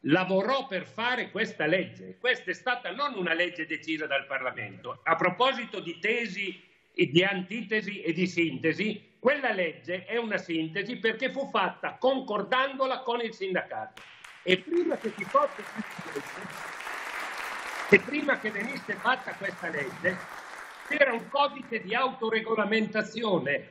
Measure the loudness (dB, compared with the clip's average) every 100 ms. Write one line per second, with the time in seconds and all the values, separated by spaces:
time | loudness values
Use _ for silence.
0 | 4 2 4 2 4 0 0 -6 -6 -4
1 | 0 0 -2 -2 -2 0 2 4 2 -8
2 | -16 -2 0 0 -2 -4 0 -2 -2 -2
3 | -2 0 0 2 2 0 -4 -4 -2 -4
4 | 0 0 0 -2 -2 -4 -10 -10 -10 -6
5 | 0 4 2 4 2 2 -4 -8 -8 -4
6 | 0 2 0 -4 -6 -8 -18 _ _ 2
7 | 4 6 6 2 -2 -6 -2 -2 -2 -6
8 | -2 2 2 2 0 2 0 2 -2 -2
9 | -10 _ 2 4 2 0 0 -2 -6 -6
10 | -2 -2 0 -2 0 -2 0 -2 -4 0
11 | 0 0 -2 -2 0 2 2 0 -8 0
12 | 2 2 0 -2 2 2 2 2 0 0
13 | 0 0 -2 -4 -2 -2 -2 -8 -8 -12
14 | -20 -20 -20 -10 2 2 4 2 2 0
15 | -2 -6 2 4 4 -2 -10 -8 -8 -10
16 | -8 -8 -8 -10 -10 -10 -10 -8 -8 -8
17 | -6 -6 -6 -6 -6 -6 -6 -6 6 6
18 | 6 -2 2 2 0 -4 -4 -6 -6 -2
19 | 2 0 -2 -6 -6 -6 -6 -4 -6 -2
20 | -2 -2 -10 -12 -14 -14 -14 -16 -6 4
21 | 4 4 -2 2 2 0 -6 -6 -2 0
22 | 0 0 0 0 2 2 4 4 2 0
23 | -2 -2 2 2 2 0 -2